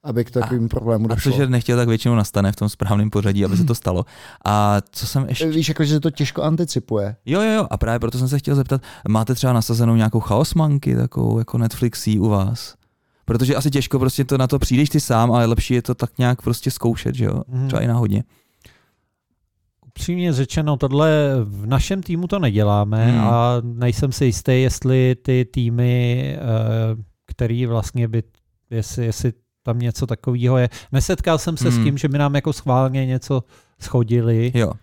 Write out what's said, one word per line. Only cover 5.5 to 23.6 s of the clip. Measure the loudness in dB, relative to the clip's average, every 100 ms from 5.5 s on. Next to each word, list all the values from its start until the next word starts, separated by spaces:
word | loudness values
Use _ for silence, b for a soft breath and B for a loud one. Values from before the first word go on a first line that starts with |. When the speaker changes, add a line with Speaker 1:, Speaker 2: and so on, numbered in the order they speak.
| 0 -2
Speaker 1:
jakože | 0 0
se | 2
to | 0
těžko | -2 -4 -2
anticipuje. | -2 0 -2 -4 -2 -2 -2 -6 -4
Speaker 2:
Jo, | 0
jo, | 0
jo, | 0 -2
a | -2
právě | -2 0
proto | -2 -2
jsem | -2
se | -2
chtěl | 0
zeptat, | 0 0 -2 B B -2
máte | 0 0
třeba | 0 2
nasazenou | 2 0 0 4 4
nějakou | 4 0
chaos | 0 0 2
monkey, | 2 2 0 0 0
takovou | 0 0 0 0
jako | -2 -2
Netflixí | -2 0 -4 -2 -2 2
u | 2
vás? | 2 0 -4 -10 -18 _ _ _ _
Protože | -4 0 2
asi | 2 0
těžko | 0 0 0
prostě | 0 0
to, | 0 0
na | 2
to | 0
přijdeš | 2 2 2
ty | 0
sám, | 0 2 4
ale | 4 2
lepší | 2 0
je | 0
to | 0
tak | -4 -4 0
nějak | 0 0
prostě | -2 -2 -4
zkoušet, | -2 -2 -2 -4
že | -2
jo? | -2 -2 -4
Speaker 3:
Mhm. | -4 -2
Speaker 2:
Třeba | -2
i | 0
náhodně. | 0 0 -2 -4 b b b b b b b b _ _ _ _ _ _ _ -20
Speaker 3:
Upřímně | -10 -6 -2 0
řečeno, | 0 0 0 0 0
tohle | 0 2 4 4 2 0
v | -2 -6 -2
našem | 0 0 -2
týmu | -4 -4 -2
to | 0
neděláme | 0 2 2 2 2 2 2
Speaker 2:
Hmm. | 4
Speaker 3:
a | 2 2 2 0